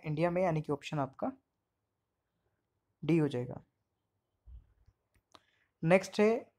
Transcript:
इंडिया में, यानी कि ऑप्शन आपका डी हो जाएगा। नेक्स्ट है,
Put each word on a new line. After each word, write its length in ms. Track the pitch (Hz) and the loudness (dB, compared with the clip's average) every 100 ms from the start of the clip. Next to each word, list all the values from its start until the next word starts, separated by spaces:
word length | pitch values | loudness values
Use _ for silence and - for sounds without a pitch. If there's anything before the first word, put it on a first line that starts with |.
इंडिया 280 | 160 151 175 | -2 -2 0
में, 120 | 175 | 2
यानी 180 | 185 156 | 0 0
कि 100 | 147 | -2
ऑप्शन 280 | 143 - 156 | -6 -4 -4
आपका 320 | 135 - - - _ _ _ _ _ _ _ _ _ _ _ _ _ _ _ _ 151 | -4 -4 -8 -8 _ _ _ _ _ _ _ _ _ _ _ _ _ _ _ _ 0
डी 120 | 165 | 2
हो 100 | 147 | 2
जाएगा। 360 | 127 123 - - _ _ _ _ _ _ _ - - - _ _ _ _ _ _ - _ _ _ - | 0 -6 -10 -16 _ _ _ _ _ _ _ -20 -20 -20 _ _ _ _ _ _ -20 _ _ _ -4
नेक्स्ट 360 | 165 190 190 - | 2 2 2 2
है, 320 | 214 240 - | 2 2 -4